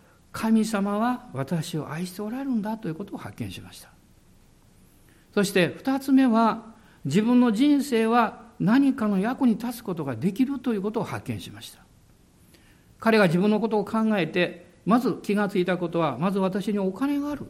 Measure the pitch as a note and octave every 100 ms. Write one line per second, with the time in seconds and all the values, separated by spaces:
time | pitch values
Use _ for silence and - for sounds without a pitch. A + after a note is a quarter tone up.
0 | _ _ _ - A3+ A3 G#3+ G3+ G3+ G#3
1 | A#3+ B3 - C3 C3+ E3+ D#3 D#3+ - D#3
2 | F3+ - G#3+ B3+ C#4 A3+ G#3 A3 E3+ D#3+
3 | G3+ C#4 A2 - G2+ - F#2 - - _
4 | _ _ _ _ _ _ _ _ - _
5 | _ _ _ G#3 F#3+ F#3 D#3+ - C4 C4+
6 | C#4 C4+ C4 A3 A3+ A3+ - - - _
7 | C3+ F3 A3 B3 B3 G#3 D4 C#4+ - A3+
8 | A3 A#3+ G#3+ - - - F3+ C4 C#4 B3+
9 | G#3+ G3 A3 C4 B3 G3+ - - - E3
10 | C#3 A2+ F3 F#3+ C4 C4+ C4 G#3 G#3 A3
11 | - A2 - G#2 - G#2 - - _ _
12 | _ _ _ _ _ _ - _ _ _
13 | A3+ A3 F#3 F3 G#3 G#3+ A3 G#3+ G3+ A3
14 | A3 G#3 E3 F3+ F3 - - _ F3 A#3+
15 | A#3 - - G3+ G3+ F#3+ F3+ F3 E3+ E3+
16 | D#3 B2 F#3+ G3 F#3+ G3 A3 G3+ F#3+ F#3+
17 | C#4 C#4+ C#4+ D4